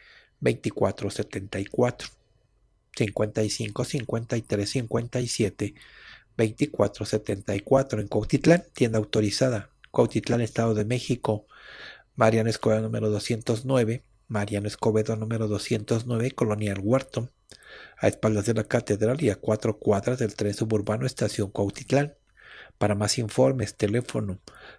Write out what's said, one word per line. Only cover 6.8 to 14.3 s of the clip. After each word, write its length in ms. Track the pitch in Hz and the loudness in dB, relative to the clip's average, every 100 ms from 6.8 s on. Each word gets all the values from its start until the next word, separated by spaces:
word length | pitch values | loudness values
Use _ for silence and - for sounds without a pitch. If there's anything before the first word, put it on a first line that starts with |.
| 104 - | 0 0
setenta 500 | 104 107 - 101 - | -2 -2 -2 -4 -2
y 60 | 104 | -4
cuatro. 400 | - 135 135 107 | 4 4 4 -2
En 80 | 101 | -2
Cuautitlán, 560 | 107 107 135 156 175 - | -2 0 2 6 4 2
tienda 240 | - 120 110 | 0 2 2
autorizada, 760 | 104 110 107 - 131 110 - _ - | 2 2 2 2 0 0 -6 _ -4
Cuautitlán, 500 | - 113 113 - 120 | 2 2 2 0 0
Estado 320 | 113 - 117 | 0 0 2
de 140 | 107 104 | 2 0
México, 600 | 123 - 120 - 104 - - - - - - _ | -2 -2 -2 0 -2 -4 -20 -20 -18 -18 -20 _
Mariano 340 | - 110 113 113 | 4 4 6 2
Escobedo, 320 | 110 113 110 | 0 2 2
número 300 | 110 113 107 | 0 -2 0
doscientos 560 | 107 - 117 - 113 127 | 0 -2 -2 0 -2 0
nueve, 360 | 131 113 120 - _ | 2 2 -2 -8 _
Mariano 380 | _ | _